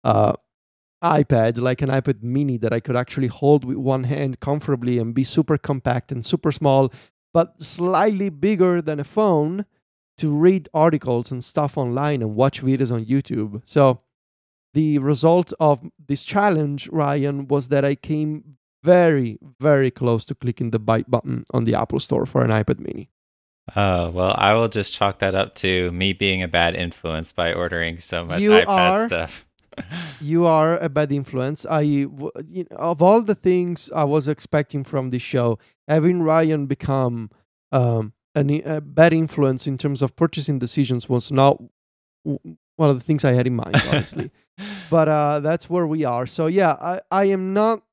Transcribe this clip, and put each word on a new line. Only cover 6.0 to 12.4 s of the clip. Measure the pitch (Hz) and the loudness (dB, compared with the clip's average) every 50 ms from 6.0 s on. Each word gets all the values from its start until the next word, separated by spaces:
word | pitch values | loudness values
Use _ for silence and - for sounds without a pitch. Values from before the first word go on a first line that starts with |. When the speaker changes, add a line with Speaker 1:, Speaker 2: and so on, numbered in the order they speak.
| - - | -4 -8
Speaker 1:
and | 139 123 113 | -10 -8 -4
super | - - - - 160 | -2 -4 0 0 -2
small, | 135 - 156 143 135 135 135 127 - - - _ _ _ _ _ _ | -4 0 2 2 4 4 2 0 -2 -10 -20 _ _ _ _ _ _
but | 165 165 - _ _ 151 | 0 0 0 _ _ -8
slightly | - - 165 175 180 185 160 196 220 208 185 202 196 | -8 -6 -4 -2 0 2 2 2 2 0 -2 -4 -6
bigger | 156 143 165 202 214 165 185 180 175 175 156 | -4 -2 0 0 2 2 2 2 2 0 -2
than | 156 151 147 | -4 -6 -6
a | 143 | -8
phone | - - 214 214 202 175 151 147 156 180 202 208 _ _ _ _ _ _ _ _ _ _ - | -4 -2 0 2 4 4 2 2 0 -4 -6 -10 _ _ _ _ _ _ _ _ _ _ -4
to | 165 156 | -2 -2
read | 147 147 165 180 190 185 147 - - | 2 4 4 4 4 4 -2 -4 0
articles | 156 156 170 156 143 - 135 120 120 120 - | 2 4 4 2 0 -2 -2 -2 -2 -2 -6
and | 131 123 120 | -10 -10 -10
stuff | - - 156 147 139 - | -6 -4 -2 -2 -2 -2
online | 151 135 123 120 131 143 147 147 131 | -4 -4 -2 -2 -2 -2 -2 -2 -2
and | 113 107 107 | -4 -4 2
watch | 107 | 2